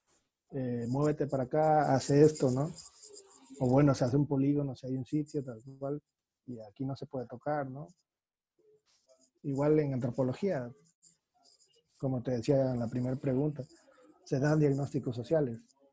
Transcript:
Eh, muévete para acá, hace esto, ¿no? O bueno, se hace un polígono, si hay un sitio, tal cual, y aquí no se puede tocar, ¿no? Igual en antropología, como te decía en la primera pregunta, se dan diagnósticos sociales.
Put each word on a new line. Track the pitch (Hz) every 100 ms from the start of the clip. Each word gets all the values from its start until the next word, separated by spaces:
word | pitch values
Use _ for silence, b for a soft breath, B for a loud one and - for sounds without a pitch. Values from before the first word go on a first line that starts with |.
| _ _ _ _ _
Eh, | 147 123 120 117
muévete | 131 151 147 139
para | 135
acá, | 127 156 156 151 143
hace | 135 - 143
esto, | 156 156 135
¿no? | 127 151 - - - - - - - - -
O | 127
bueno, | 131 147
se | 135
hace | 127 139
un | 139
polígono, | 139 139 143 143 123
si | 131
hay | 131
un |
sitio, | 127 151 147 151
tal | 131 113 135 135
cual, | 135 147 - _ _ _ -
y | 120
aquí | 107 -
no | 135
se | 135 135
puede | 135 120
tocar, | 120 - 151 135
¿no? | 131 170 _ _ _ _ _ _ _ 427 427 _ _ _ _ _ _
Igual | 151 135 147 156
en | 143
antropología, | 131 120 117 127 127 196 160 120 - _ _ _ _ _ _ _ _ _ _ _ _
como | 139 131
te | 113
decía | 123 113 139 131
en | 123
la | 113
primera | 123 123 131
pregunta, | 139 127 151 147 127 b b b b _
se | - 143
dan | 147 156
diagnósticos | 147 139 139 143 131 117
sociales. | 110 160 139 113 - _ _